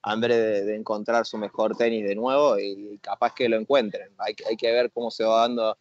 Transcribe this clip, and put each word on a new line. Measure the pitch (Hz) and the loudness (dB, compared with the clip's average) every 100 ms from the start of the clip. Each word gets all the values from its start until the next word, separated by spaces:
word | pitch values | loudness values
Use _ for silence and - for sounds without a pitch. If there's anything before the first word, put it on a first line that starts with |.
hambre | 104 107 117 117 | -4 -2 2 2
de, | 110 101 | 2 0
de | 98 107 | -2 -6
encontrar | 110 107 107 117 113 | -4 -6 0 0 0
su | 110 | -6
mejor | 101 - 110 104 | -8 -2 -2 2
tenis | 117 113 101 | 0 0 -2
de | |
nuevo, | 101 120 139 147 104 | -2 0 2 4 2
y | 101 98 104 104 | -2 -8 -12 -14
capaz | - 98 120 | -10 -4 -4
que | - 123 | 0 0
lo | 113 | 0
encuentren. | 110 139 110 98 101 _ | 2 2 2 -6 -14 _
Hay, | 107 107 - | -8 -6 -6
hay | 113 | -2
que | 117 | 0
ver | 117 123 | 2 0
cómo | - 117 | -2 -8
se | - | -2
va | 110 113 | 2 4
dando | 117 120 110 104 | 2 0 -2 -4